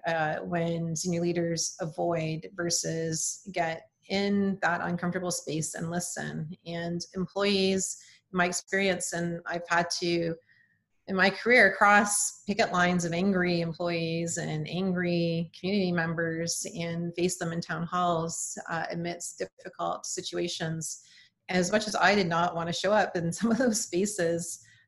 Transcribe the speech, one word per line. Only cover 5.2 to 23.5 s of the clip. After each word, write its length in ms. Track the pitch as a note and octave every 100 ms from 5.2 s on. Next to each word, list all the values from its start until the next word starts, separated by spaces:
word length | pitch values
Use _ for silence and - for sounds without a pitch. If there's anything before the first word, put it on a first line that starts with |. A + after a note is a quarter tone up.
| F3+
space 420 | E3+ - D#3 D#3
and 160 | - E3
listen. 580 | F3 F3 - D3 D#3 D#3 F3+
And 400 | E3 E3+ E3+ F3 - F#3+
employees, 840 | F3+ G3 G3+ G3 F#3+ F#3+ - - - - _
in 40 | F#3
my 100 | F3+
experience, 680 | F3+ - F#3+ G3 F#3 -
and 280 | F3 E3+ E3+ -
I've 200 | E3+ E3+
had 220 | E3+ E3+ -
to, 380 | F3 E3+ E3 D#3+ _ _ _ _ _ _ -
in 60 |
my 160 | F#3+ F#3+
career, 460 | F#3+ A3 B3 G3 G3
cross 640 | G3+ G3+ G#3+ - - - -
picket 240 | G3 G#3
lines 320 | F3+ F3 F3+
of 80 | E3+
angry 480 | E3+ G3 F#3 F3+ E3+
employees 800 | E3 D#3+ F3 E3+ E3 E3 E3+ E3
and 300 | D#3 D#3 D3+
angry 840 | E3+ F#3+ F3+ F3 F3 E3+ E3 E3 -
community 360 | F#3 G#3 F3+
members 760 | F3 E3 E3 E3 E3 E3+ - F#3+ -
and 380 | E3+ E3+ E3+
face 240 | E3+ F3+ -
them 140 | E3
in 80 | E3+
town 240 | - D#3+ E3+
halls, 720 | F3+ F3 E3 E3 - - - -
uh, 180 | E3 -
amidst 480 | F3 E3+ E3+ - -
difficult 680 | - _ F#3 - E3+ -
situations. 960 | - - F3+ F3 F3 - D#3+ D#3+ D#3 - - - - _ -
As 220 | F#3 F3+
much 160 | G#3+ A3
as 80 |
I 220 | G3 F3+ G#3
did 100 | F3+
not 300 | E3+ F3 E3+
want 120 | E3
to 40 |
show 200 | F3 F#3
up 220 | G#3+ F3+
in 180 | F3+ E3
<laughs> 0 |
some 200 | E3 A3+